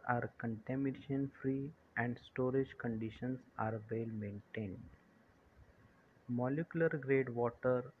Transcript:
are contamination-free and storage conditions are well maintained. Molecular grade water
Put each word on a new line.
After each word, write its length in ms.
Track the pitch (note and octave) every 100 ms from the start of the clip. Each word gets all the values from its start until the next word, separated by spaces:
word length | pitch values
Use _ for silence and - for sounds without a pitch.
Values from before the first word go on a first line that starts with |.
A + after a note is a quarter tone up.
| -
are 220 | A#2+ A2+ -
contamination-free 1300 | A#2+ G#2+ - C3 C#3 C3 - C3+ C#3 - C3+ C3+ C#3 - - -
and 200 | A#2+ A#2+ -
storage 440 | - B2+ C3 C3 -
conditions 640 | A#2+ A2 A2+ G#2+ B2 B2+ - -
are 200 | A2 A2 G#2+
well 140 | A2+ A2+ A2
maintained. 580 | G2+ G2+ - A2+ G#2 F#2 - - - - - - - - - - - - - - -
Molecular 600 | B2 B2 C#3+ E3+ E3+ E3
grade 400 | D#3 C3+ C3+ B2+
water 540 | A#2 A#2+ - B2+ B2 B2 -